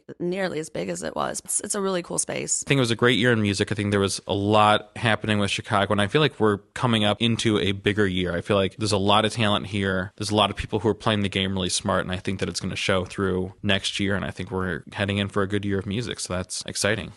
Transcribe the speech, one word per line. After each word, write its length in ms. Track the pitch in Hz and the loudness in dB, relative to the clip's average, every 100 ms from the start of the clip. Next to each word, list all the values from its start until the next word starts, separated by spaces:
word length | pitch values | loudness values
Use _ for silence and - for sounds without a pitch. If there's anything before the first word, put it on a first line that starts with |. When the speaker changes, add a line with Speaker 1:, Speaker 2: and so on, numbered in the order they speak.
| - - | -14 -6
Speaker 1:
nearly 400 | 175 190 185 151 | -4 -2 -4 -4
as 100 | 160 | -6
big 180 | - 185 | -6 -6
as 120 | 175 | -6
it 140 | 80 - | -6 -4
was. 240 | 131 - | -4 -4
It's, 140 | - - | -6 -6
it's 140 | 208 | -4
a 60 | 208 | -2
really 240 | 190 180 | -2 -2
cool 160 | 175 170 | -4 -4
space. 420 | - - 151 - | -4 -4 -4 -2
Speaker 2:
I 40 | - | 0
think 100 | 139 | 2
it 20 | |
was 120 | 117 | 2
a 40 | 110 | 4
great 220 | 123 110 | 4 6
year 140 | 123 | 4
in 100 | 113 | 4
music. 300 | 104 98 101 | 2 2 0
I 20 | |
think 160 | 107 101 | 0 0
there 80 | 101 | 2
was 220 | 98 - - | 2 0 -2
a 40 | |
lot 580 | 101 101 107 104 107 - | 0 4 6 6 6 0
happening 460 | 107 117 104 107 104 | -2 0 0 0 0
with 100 | 98 | 0
Chicago, 400 | - - 104 98 | -2 0 0 2
and 80 | 104 | 2
I 60 | 101 | 2
feel 140 | 151 | 2
like 180 | 151 - | 2 2
we're 200 | 107 101 - | 2 2 -4
coming 300 | - 123 113 | -2 2 4
up 160 | 104 104 | 2 2
into 380 | 117 113 117 104 | 0 2 2 2
a 140 | 95 | 0
bigger 340 | 101 104 101 98 | 0 0 2 2
year. 300 | 90 90 87 | 0 -2 -2
I 40 | |
feel 160 | - 101 | 0 2
like 200 | 95 - | 2 -2
there's 160 | 107 | -2
a 40 | 101 | 0
lot 260 | 98 104 | 4 4
of 80 | 107 | 2
talent 340 | 113 107 104 95 | 0 0 0 -2
here. 460 | 104 98 92 92 - | -4 -2 -2 -4 -6
There's 140 | 101 | 0
a 60 | 104 | 2
lot 140 | 101 | 2
of 60 | - | 0
people 220 | - 107 | -6 -2
who 100 | 110 | 0
are 60 | |
playing 280 | 98 117 107 | 0 0 0
the 60 | 98 | 0
game 260 | 98 95 | -2 -2
really 140 | 98 90 | -2 -2
smart, 360 | - 101 92 | -2 0 0
and 80 | - | 0
I 60 | 90 | -4
think 200 | - 95 | -6 -4
that 80 | 92 | -4
it's 120 | - | -6
gonna 160 | 95 95 | -6 -4
show 280 | - 95 | 0 0
through 500 | 90 - 95 92 92 - | -2 -2 -2 -2 -4 -6
next 380 | 104 95 - - | -2 0 -2 -2
year, 160 | 101 | -2
and 100 | 98 | -2
I 60 | 78 | -4
think 220 | - 90 | -8 -6
we're 300 | 95 92 78 - | -4 -2 -4 -6
heading 260 | - 101 101 | -4 -2 -2
in 100 | 98 | -2
for 140 | 104 | -2
a 60 | 95 | -2
good 160 | 104 | -2
year 160 | 98 98 | -2 -4
of 60 | 101 | -4
music, 340 | 101 113 101 | -4 -6 -8
so 140 | - | -6
that's 280 | 90 92 - | -6 -6 -8
exciting, 460 | - - 101 110 78 | -8 -2 -2 -2 -6